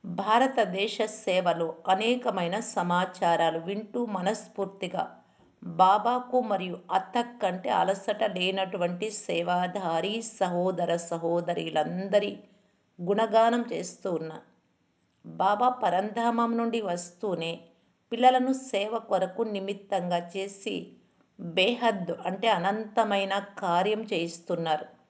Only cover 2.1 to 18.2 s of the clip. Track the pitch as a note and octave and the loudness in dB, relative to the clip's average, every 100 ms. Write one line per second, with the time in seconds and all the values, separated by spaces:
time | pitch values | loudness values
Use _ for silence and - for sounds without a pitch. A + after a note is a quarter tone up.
2.1 | B3 B3 F#3+ E3+ G3+ A#3 - F3 F3 F#3 | 2 0 -2 -2 -2 -2 -2 2 2 0
3.1 | - F3 E3 E3 E3 E3+ G3+ A3 B3 A#3+ | 0 2 4 4 0 -4 -6 -6 -4 -4
4.1 | F#3+ F#3 A3 - - F#3+ - F3+ F3+ - | -2 -2 -2 -8 -6 -6 -6 -6 -4 -4
5.1 | - _ _ _ _ F3+ E3 F#3 G#3 A3+ | -8 _ _ _ _ -10 6 6 8 4
6.1 | B3 B3 B3 A3 G3 F#3 F3 - F#3+ - | 0 0 0 2 -2 -2 -8 -2 -2 0
7.1 | A#3+ A#3+ - F#3+ F3+ G#3 G3 F3 G3 - | -2 -2 -2 -2 -2 0 2 2 0 -2
8.1 | G#3 A3 F3+ F#3 F#3+ F#3 F#3 F3 F3 G#3+ | -2 -2 0 -2 0 -4 -2 -2 -2 -6
9.1 | G#3+ - E3+ F3 F3+ F3+ F#3+ F3+ E3 F#3 | -8 -4 -2 0 0 0 -2 -2 -2 -2
10.1 | A3+ A3+ - F#3 F3 F#3 F3 E3+ E3+ F3 | -4 -6 -2 0 2 0 0 0 -2 -2
11.1 | E3+ E3 E3+ E3+ F3 E3 D#3 D#3 F3 G3 | -4 0 0 0 -4 -2 0 0 -4 0
12.1 | G3+ G3+ G2+ - _ _ _ _ - F3 | 0 0 -8 -18 _ _ _ _ -10 -2
13.1 | G3+ A3 A3 A3+ A#3+ A#3 E3+ F3 - G3 | 0 2 4 4 2 -2 -6 -8 -8 -6
14.1 | E3 D#3+ D#3 - _ _ _ _ _ _ | -4 -6 -12 -20 _ _ _ _ _ _
15.1 | _ E3+ E3 F#3 G#3 B3 B3+ G3+ F3 G#3+ | _ -18 0 2 4 2 2 0 0 0
16.1 | A3 A#3 A#3 A#3 A#3 A#3 A3+ G3+ F3 - | 0 0 2 0 0 0 -2 -2 -4 -6
17.1 | - G#3+ E3 E3 E3+ - _ _ _ _ | -8 -4 -2 -4 -8 -14 _ _ _ _
18.1 | A#3 | 6